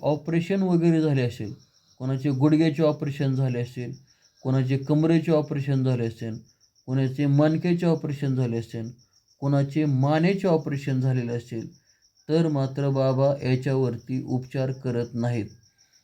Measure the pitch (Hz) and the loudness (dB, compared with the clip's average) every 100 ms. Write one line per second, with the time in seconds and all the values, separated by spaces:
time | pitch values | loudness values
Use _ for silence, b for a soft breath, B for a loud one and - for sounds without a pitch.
0 | 143 147 165 165 170 196 185 175 170 165 | -2 -2 -2 -2 0 0 2 4 4 4
1 | 156 135 120 - 107 - _ _ _ - | 4 2 0 -4 -10 -12 _ _ _ -10
2 | 127 135 143 131 147 151 160 147 156 147 | -4 -2 -2 2 4 4 2 2 2 0
3 | 143 139 139 131 135 120 120 - 120 131 | -4 -2 0 0 0 -2 -4 -6 -10 -10
4 | _ _ _ _ 131 131 127 135 135 151 | _ _ _ _ -2 0 2 0 2 2
5 | 160 165 170 156 143 147 131 135 131 123 | 4 2 4 2 0 -4 -2 0 2 0
6 | 113 110 113 110 - _ _ _ - 131 | -2 -6 -10 -10 -14 _ _ _ -6 -2
7 | 135 135 147 143 156 160 175 175 175 160 | -2 0 2 4 4 2 0 2 2 0
8 | 151 139 139 131 123 117 113 117 113 - | -2 -4 -2 0 0 -2 -6 -8 -10 -12
9 | _ _ _ - 139 143 139 151 151 131 | _ _ _ -8 -2 0 0 0 0 2
10 | 139 156 170 196 196 160 143 139 139 131 | 2 2 2 2 2 0 0 -6 -2 0
11 | 131 127 117 120 - 113 - - _ _ | 0 0 -2 -6 -6 -10 -10 -14 _ _
12 | _ _ - 156 160 143 135 135 143 135 | _ _ -2 0 2 0 -2 -2 -2 0
13 | 131 131 139 139 127 127 139 135 131 113 | 0 2 2 0 0 0 0 0 0 -4
14 | - 131 127 127 131 135 131 131 127 117 | -6 -8 -4 -6 -4 -4 -4 -4 -4 -4
15 | 117 117 120 120 101 - _ _ _ _ | -4 -4 -2 -2 -6 -10 _ _ _ _